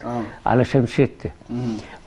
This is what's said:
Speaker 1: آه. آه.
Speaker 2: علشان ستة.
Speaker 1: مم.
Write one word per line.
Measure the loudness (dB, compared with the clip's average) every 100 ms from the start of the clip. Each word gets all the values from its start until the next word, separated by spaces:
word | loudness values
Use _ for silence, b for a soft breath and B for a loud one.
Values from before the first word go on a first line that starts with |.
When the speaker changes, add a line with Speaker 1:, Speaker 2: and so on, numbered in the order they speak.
Speaker 1:
آه. | -8
آه. | -6 -8 B 2
Speaker 2:
علشان | 4 4 2 2
ستة. | 2 2 0 -12 -12 -8
Speaker 1:
مم. | -6 -4 -6 B B